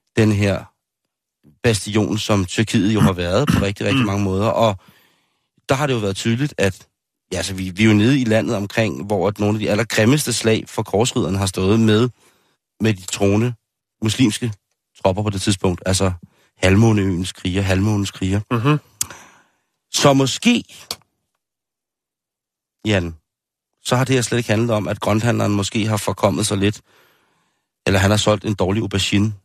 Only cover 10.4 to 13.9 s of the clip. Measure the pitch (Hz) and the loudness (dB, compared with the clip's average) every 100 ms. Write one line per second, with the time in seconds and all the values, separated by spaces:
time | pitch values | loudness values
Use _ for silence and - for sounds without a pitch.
10.4 | 113 110 - - 107 98 123 127 82 98 | 0 0 -2 -8 -2 0 0 0 -2 -2
11.4 | 98 98 95 113 110 107 123 - _ _ | -2 -2 2 4 4 4 2 -2 _ _
12.4 | _ _ _ _ 110 95 90 - 101 104 | _ _ _ _ -2 -2 -6 -2 2 2
13.4 | 123 120 _ _ _ | 0 -4 _ _ _